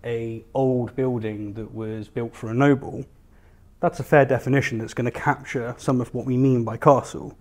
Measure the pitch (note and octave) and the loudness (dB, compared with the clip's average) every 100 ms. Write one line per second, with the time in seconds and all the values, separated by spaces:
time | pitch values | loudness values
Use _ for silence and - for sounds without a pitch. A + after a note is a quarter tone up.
0 | A#2 A#2 A#2 A2+ - C3+ C3+ B2+ A2+ A#2 | -4 -4 -4 -8 -6 0 2 2 -2 -2
1 | C3 B2 A2 G#2+ G#2 G#2+ G#2+ G#2+ A2 A2 | -2 -2 -4 -6 -8 -10 -10 -8 -8 -8
2 | G#2 - A#2 - A2+ A#2 C#3+ C3+ - - | -8 -8 -8 -8 -4 4 6 4 0 -10
3 | - - _ - _ - - _ F3 - | -12 -18 _ -20 _ -20 -20 _ -2 -2
4 | - D3+ C3+ B2+ B2+ C3+ - A2+ A2 - | 2 4 4 2 2 0 0 -4 -6 -4
5 | A#2+ - D3 C#3 - C3 A#2 A#2+ - B2+ | -4 -2 -2 -2 -4 -6 -6 -6 0 0
6 | A#2 B2 C3 B2+ C3+ B2+ A2+ A2 D#3 C3 | 0 -4 -2 2 4 4 0 2 4 4
7 | - - - - | 2 -12 -12 -16